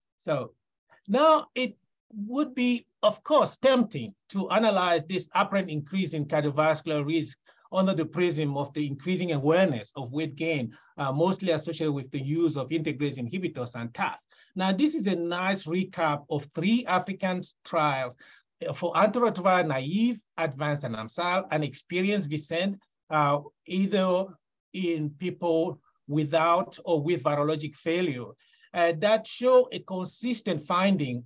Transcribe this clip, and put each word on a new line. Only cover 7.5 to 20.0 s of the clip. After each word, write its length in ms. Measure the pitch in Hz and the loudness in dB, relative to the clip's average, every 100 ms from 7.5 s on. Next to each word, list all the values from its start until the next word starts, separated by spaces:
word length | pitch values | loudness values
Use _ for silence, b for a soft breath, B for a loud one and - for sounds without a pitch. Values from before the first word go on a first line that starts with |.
| b b | b b
under 240 | 185 190 | 0 2
the 120 | 165 156 | 0 -2
prism 500 | 170 175 151 147 139 | 0 0 0 -2 -2
of 160 | 139 | -4
the 120 | 151 | -4
increasing 480 | 147 135 180 185 180 | -6 -4 -4 -2 0
awareness 600 | 147 143 170 190 113 104 | 0 4 4 4 0 -8
of 160 | 143 120 | -12 -8
weight 260 | 143 156 143 | -6 -6 -6
gain, 360 | 165 147 113 B B - | -4 -2 -4 B B -6
uh, 160 | 139 | -4
mostly 400 | 143 180 185 185 | 2 2 2 0
associated 400 | 151 170 156 156 | -2 -2 -4 -2
with 180 | 139 - | -2 -6
the 100 | 143 | -8
use 360 | 135 160 165 139 | -4 0 0 0
of 140 | 131 | -4
integrase 480 | 160 151 127 147 131 | -4 -4 -4 -4 -4
inhibitors 560 | 117 185 175 139 123 | -8 -6 -6 -8 -10
and 180 | 120 120 | -8 -10
taf. 240 | 160 180 - _ b b 185 | -6 -6 -6 _ b b -2
Now, 160 | 190 | 0
this 240 | 190 302 311 | 2 0 0
is 100 | 196 | -2
a 80 | |
nice 480 | 175 170 175 185 190 | -2 -2 -2 -2 -2
recap 640 | 151 180 190 180 160 147 - | -2 -2 -2 -2 0 0 -4
of 200 | 147 - 160 | -6 -6 -2
three 280 | 190 240 233 | 2 2 2
African 560 | 180 185 190 185 180 - _ | -2 -2 -4 -2 -4 -8 _
trials, 520 | - 165 151 135 127 - B B _ - 170 | -4 0 2 0 -4 -10 B B _ -10 -8
uh, 40 | |
for 200 | - 175 | -4 -2
antiretroviral 720 | 160 208 240 233 185 185 180 160 | 4 4 4 2 2 4 4 2
naive, 500 | 135 139 196 | -2 0 2